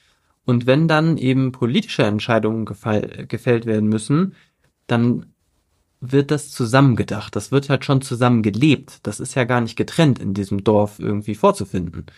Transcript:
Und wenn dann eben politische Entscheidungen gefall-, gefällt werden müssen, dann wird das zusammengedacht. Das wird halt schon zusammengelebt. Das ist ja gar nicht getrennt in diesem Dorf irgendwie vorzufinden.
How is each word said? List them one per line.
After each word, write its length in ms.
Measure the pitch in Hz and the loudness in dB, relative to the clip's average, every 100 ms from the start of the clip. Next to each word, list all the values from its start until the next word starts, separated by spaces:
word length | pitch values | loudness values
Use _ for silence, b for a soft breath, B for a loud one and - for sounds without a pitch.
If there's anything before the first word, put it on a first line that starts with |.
| _ _ _ _ - | _ _ _ _ 0
Und 200 | 120 117 | 0 4
wenn 220 | 139 165 | 4 4
dann 300 | 156 160 156 | 2 2 0
eben 340 | 131 131 131 | 0 0 0
politische 520 | 123 117 185 - - | -2 -2 0 -2 0
Entscheidungen 600 | 113 104 - 113 107 113 | 0 0 0 0 0 -2
gefall-, 640 | 107 104 117 107 - - - | -6 -6 -2 -2 -2 -10 -10
gefällt 380 | 113 131 117 117 | -6 0 0 0
werden 240 | 107 107 | 0 2
müssen, 440 | 110 - 143 190 B B B B _ - | 0 0 0 0 B B B B _ -2
dann 380 | 120 120 120 - _ _ _ _ _ _ - | 0 2 0 -6 _ _ _ _ _ _ -16
wird 320 | 123 139 139 | -2 0 0
das 200 | 151 - | -2 -4
zusammengedacht. 840 | - 117 131 139 110 98 101 - 101 | -6 2 4 4 4 -2 -6 -8 -8
Das 160 | - | -2
wird 180 | 135 139 | -2 0
halt 140 | 135 | -2
schon 180 | - 135 | 0 0
zusammengelebt. 1000 | 135 117 123 120 107 104 156 131 - - | 0 0 2 4 2 2 2 2 -2 -12
Das 160 | - - | -10 -8
ist 160 | 131 139 | -6 -4
ja 80 | |
gar 160 | 120 123 | 0 0
nicht 160 | 113 - | -2 -4
getrennt 440 | 104 - 156 113 | -4 2 2 2
in 140 | 104 | -2
diesem 300 | 98 98 101 | -4 -4 -2
Dorf 360 | 113 104 104 - | 2 2 2 -4
irgendwie 360 | 107 104 104 101 | -6 -6 -6 0
vorzufinden. 680 | 196 196 101 98 85 85 - | 0 0 -4 -6 -6 -10 -16